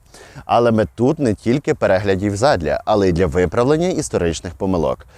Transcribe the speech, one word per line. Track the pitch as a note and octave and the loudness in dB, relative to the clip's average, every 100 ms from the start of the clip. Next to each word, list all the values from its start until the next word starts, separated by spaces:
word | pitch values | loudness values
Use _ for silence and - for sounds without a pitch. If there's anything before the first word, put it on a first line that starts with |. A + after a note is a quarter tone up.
| _ - - - - | _ -20 -20 -12 0
Але | A2+ A#2+ | 2 4
ми | A2 G#2 - | 2 0 0
тут | B2 D#3+ | 0 0
не | C3 | 0
тільки | G2+ A2 C#3+ D3+ | -2 0 -2 0
переглядів | C#3+ G#2 F#2 G2+ F#2+ G#2 G2 | -2 0 2 0 0 -2 0
задля, | C3 A2 D2 C#2+ - | 0 0 -2 -4 0
але | G#2+ F#2+ | 2 2
й | |
для | E2+ F#2 | 2 0
виправлення | E2 F2+ G#2 B2 D#3 F3+ | 0 0 0 0 0 0
історичних | D#3 - G#2 E2+ D#2+ F2+ | -4 -4 -2 -2 -4 -10
помилок. | - G2 F#2 C#2+ B1 - | -6 -4 0 -2 -4 -10